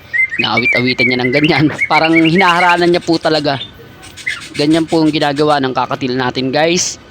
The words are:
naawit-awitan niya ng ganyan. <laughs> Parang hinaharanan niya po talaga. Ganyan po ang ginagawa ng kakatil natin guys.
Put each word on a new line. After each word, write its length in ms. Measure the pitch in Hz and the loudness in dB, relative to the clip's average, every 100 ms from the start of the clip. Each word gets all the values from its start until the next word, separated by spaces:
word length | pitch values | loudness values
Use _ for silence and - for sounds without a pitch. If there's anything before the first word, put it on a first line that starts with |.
| - - - - | -8 -4 -4 -4
naawit-awitan 720 | - 117 120 - 123 127 131 | -4 -2 0 0 0 0 0
niya 100 | 127 | 0
ng 100 | 127 | 0
ganyan. 320 | 131 151 143 147 - | 0 2 2 2 0
<laughs> 120 | - | 0
Parang 220 | 156 160 | 0 2
hinaharanan 800 | 165 160 170 185 175 180 175 175 | 2 2 2 2 2 2 2 2
niya 80 | 175 | 0
po 160 | - 165 | 0 -2
talaga. 400 | 165 156 147 135 - - - - - - - - - - | 0 0 -2 -4 -6 -16 -20 -20 -20 -14 -10 -10 -12 -2
Ganyan 280 | 147 160 160 | 2 2 2
po 160 | 165 | 0
ang 120 | 156 | 2
ginagawa 480 | 151 147 139 151 147 | 2 0 2 2 2
ng 120 | 131 | 0
kakatil 400 | 127 120 135 139 | -2 -4 -4 -4
natin 400 | 127 127 123 131 | -2 -2 -2 -2
guys. 480 | 139 160 175 - - - | 0 2 0 -2 -8 -10